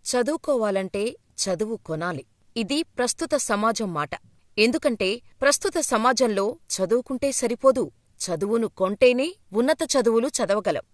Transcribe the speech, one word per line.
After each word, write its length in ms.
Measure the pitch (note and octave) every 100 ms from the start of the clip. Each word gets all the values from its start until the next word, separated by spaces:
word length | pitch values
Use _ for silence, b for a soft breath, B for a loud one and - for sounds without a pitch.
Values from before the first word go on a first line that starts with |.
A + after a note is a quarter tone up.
| - B3
చదువుకోవాలంటే 1000 | A#3+ D#4+ - C4 G#3+ F#3+ F#3+ G3+ G#3+ - _ -
చదువు 380 | G3 F3 G#3+ A3+
కొనాలి. 480 | - D#3+ E3+ D3+ - _ _ -
ఇది 260 | G#3 C#4+
ప్రస్తుత 540 | E4+ - - - E4 C#4+
సమాజం 580 | - G#3 A3 A3+ G#3+
మాట. 160 | D#3+ D3+ - - _ _ -
ఎందుకంటే 640 | A3+ D4 D4 A3+ F#3 A#3 - -
ప్రస్తుత 300 | C4 - G3 E4
సమాజంలో 760 | D4 A3+ A#3 B3+ B3 G3 G3+ - _
చదువుకుంటే 600 | - F#3 A#3 - C4 C#4
సరిపోదు, 580 | - A#3 A#3 C4+ C4 D#3 _ _ _
చదువును 480 | - E3 G3+ A#3 A3
కొంటేనే 680 | - F#3+ G#3 B3+ B3 D4+ F#4+ _
ఉన్నత 260 | G3+ B3+ D#4
చదువులు 460 | D#4 - A#3 A3+ B3+
చదవగలం 540 | - F#3+ G#3 F#3+ D3+ -